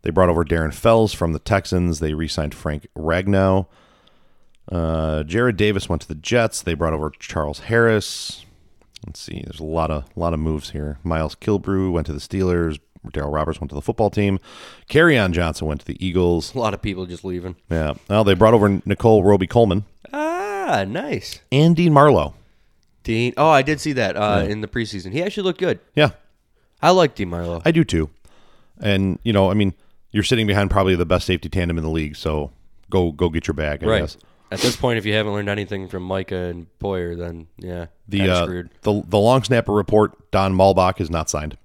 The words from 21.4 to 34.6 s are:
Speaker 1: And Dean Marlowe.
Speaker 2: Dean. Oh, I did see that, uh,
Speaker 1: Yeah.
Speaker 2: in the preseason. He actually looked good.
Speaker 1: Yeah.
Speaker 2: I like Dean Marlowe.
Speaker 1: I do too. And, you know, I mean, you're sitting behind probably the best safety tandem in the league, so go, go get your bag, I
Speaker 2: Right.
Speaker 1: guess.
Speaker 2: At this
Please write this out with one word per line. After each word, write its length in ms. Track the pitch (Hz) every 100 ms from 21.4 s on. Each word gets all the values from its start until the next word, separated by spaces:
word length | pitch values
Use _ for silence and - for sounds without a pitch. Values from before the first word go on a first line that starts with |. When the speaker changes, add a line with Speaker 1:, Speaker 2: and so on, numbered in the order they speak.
| _
Speaker 1:
And 240 | 131 160 165
Dean 160 | 175
Marlowe. 420 | 147 147 104 73 - _ _ _ _ _ _
Speaker 2:
Dean. 300 | - 113 123 -
Oh, 100 | 156
I 140 | 151
did 180 | 135 151
see 120 | 151
that, 220 | 131 101 92
uh, 260 | 104 104
Speaker 1:
Yeah. 60 | 98
Speaker 2:
in 100 | 107
the 80 | 107
preseason. 440 | 123 110 101 92
He 100 | 120
actually 200 | 185 214
looked 160 | 185 180
good. 180 | 185 - _
Speaker 1:
Yeah. 160 | - 147 - _ _ _ _ _ _
Speaker 2:
I 80 | 156
like 240 | 185 156
Dean 140 | - 101
Marlowe. 300 | 85 87 85
Speaker 1:
I 60 | 82
do 140 | 170
too. 240 | 156 85 76 _ - - - - _ _
And, 380 | 104 98 98 -
you 80 | -
know, 180 | 101 95
I 40 |
mean, 200 | 104 98 - _ _ _
you're 100 | 107
sitting 220 | 101 120 107
behind 240 | 101 98
probably 240 | 98 95
the 120 | 90 82
best 180 | 90 -
safety 220 | 90 82
tandem 300 | 92 87 82
in 60 |
the 60 | 80
league, 260 | 80 78 76
so 360 | 80 76 73 _ - - -
go, 220 | 95 87
go 160 | 73 90
get 160 | 80 -
your 80 |
bag, 280 | 76 76 73
I 40 | 90
Speaker 2:
Right. 140 | 110
Speaker 1:
guess. 160 | 76 - _ _ _
Speaker 2:
At 80 |
this 160 | 101